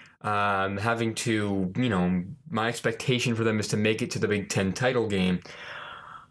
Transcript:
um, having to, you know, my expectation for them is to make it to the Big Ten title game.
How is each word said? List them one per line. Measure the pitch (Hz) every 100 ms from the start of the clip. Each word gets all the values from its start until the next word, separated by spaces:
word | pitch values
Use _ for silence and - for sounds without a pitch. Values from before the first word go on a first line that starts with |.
| - -
um, | 107 104 101 98 98 98
having | 113 117 113
to, | 110 117 107 104 98 92 107
you | 123
know, | 95 90 90 90 - -
my | 110 113
expectation | 117 117 - - 123 123 113
for |
them | 113 107
is | 101
to | 107
make | 110 110
it | 120
to | 98
the | 104
Big | 104 98
Ten | 107 95
title | 87 127 123 113
game. | 98 92 90 - - - - - - - - -